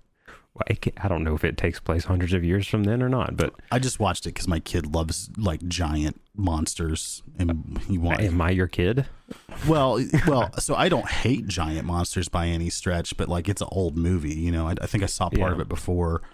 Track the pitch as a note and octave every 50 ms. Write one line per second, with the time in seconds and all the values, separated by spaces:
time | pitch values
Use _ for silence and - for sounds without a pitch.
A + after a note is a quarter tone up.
0 | - _ _ _ _ - - - _ _ _ - - - - - - - - -
1 | - G2+ F#2 E2 E2 D#2 D#2 D2+ - E2 D#2 - - F2 E2 - - - E2 E2
2 | - - F#2 F2+ F2 E2+ F#2 F#2 E2+ E2+ F2+ G2+ G2 - - A2 G2+ G2+ A2+ B2
3 | B2+ B2+ C3 B2+ - C2+ C#2+ - E2 - - - - - - B2+ C3 B2+ - -
4 | A2 F#2+ F2+ - - F2+ E2 - A2 F#2+ F2 E2 - - - F#2 D2+ D2 D2+ E2
5 | D#2+ D#2+ D#2+ - - - - G#2+ A2 F#2 D#2+ D2+ - F2+ E2+ E2+ F2 D2+ D2+ D2+
6 | D2+ D2+ - - - _ _ G2+ G2+ F2+ E2 D#2 D#2 - - - E2+ D#2+ D#2+ -
7 | - - - - - - - - F2+ E2+ E2 D#2 D2+ - C#2+ - - - G2 F2
8 | E2 F2 E2+ - G#2+ G2 E2 F2 E2 E2+ F#2+ F2+ F#2 F2 - - F2 F2+ A#2 C3
9 | C3+ - - - - - - - - - - - - C#3+ D#3+ D#3 C3+ C3 A#2 A2+
10 | C3+ - - C#3+ - D#3+ C#3+ B2+ G#2+ F2 - - - - C#3+ - C#3+ F#3 F3 B2
11 | G#2+ - - - - A2+ C3 - - F#2+ F2+ E2+ D#2+ D#2 D#2+ D#2+ - D2+ F2 F2
12 | F2 - - F#2+ F2 - - F2 E2+ F2 E2+ E2 E2+ E2+ - - - F#2+ F2 E2+
13 | E2 - - - - - F2 F2 E2 - G2+ - - - - F#2+ F#2 E2 D2 E2
14 | E2 F2 F#2 F2 D2+ D2 D#2 D#2 E2 F2 E2+ E2 D#2+ D#2+ F2+ - - - - -
15 | G2+ F2+ - - F#2+ F2 - - F#2+ F2+ F2 F2 - - - F2 - - F2+ F2
16 | E2+ E2 E2 E2+ - -